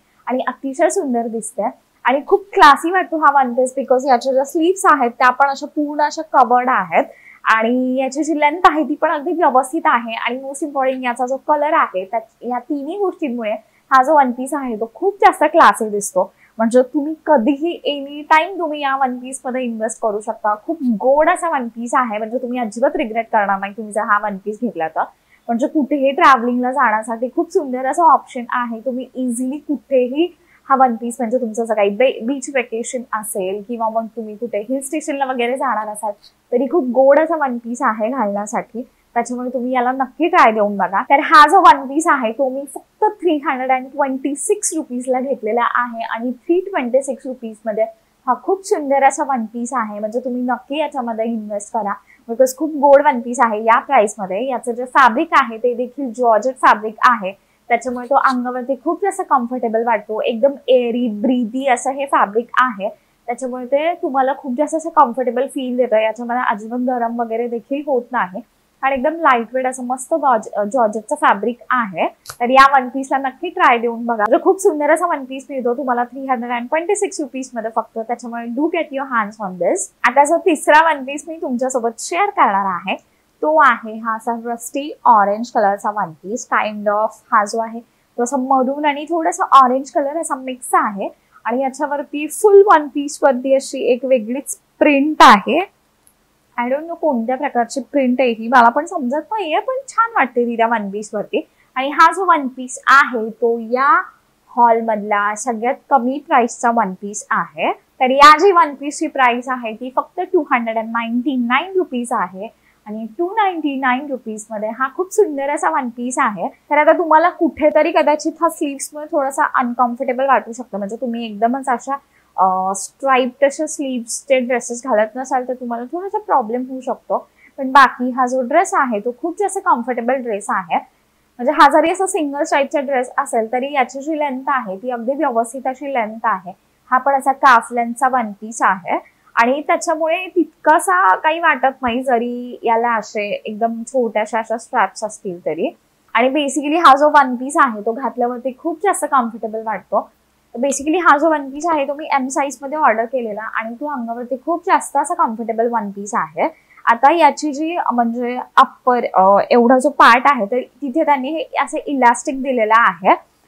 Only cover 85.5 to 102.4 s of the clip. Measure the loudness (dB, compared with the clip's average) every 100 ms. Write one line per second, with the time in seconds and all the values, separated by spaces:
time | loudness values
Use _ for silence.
85.5 | 0 0 0 -4 -4 -6 -8 -10 -10 -2
86.5 | -2 -2 -4 -2 0 -2 -6 0 0 0
87.5 | -4 -6 -10 -16 _ _ -6 -4 -2 0
88.5 | 2 2 0 -2 -2 -4 -2 -2 -2 4
89.5 | 6 6 2 -2 -2 -2 -4 -6 -6 -8
90.5 | -12 0 0 0 -4 -8 -10 _ _ -6
91.5 | -2 -4 -4 -4 -4 -6 -8 -8 0 6
92.5 | 6 8 4 4 -6 -8 0 2 2 2
93.5 | 0 0 -4 -2 0 2 0 0 -8 -8
94.5 | -16 _ 0 2 4 2 6 8 8 4
95.5 | -2 -2 _ _ _ _ _ _ _ _
96.5 | -6 -4 -4 -4 -2 0 0 -2 -2 -2
97.5 | -2 -2 -4 -2 0 2 2 0 0 2
98.5 | 4 6 2 -4 -6 -4 -4 -4 -6 -2
99.5 | -4 -2 -6 -6 -2 0 2 0 0 -2
100.5 | 0 0 0 -4 -8 -8 -8 -4 -6 -6
101.5 | _ _ -6 -4 4 4 4 2 2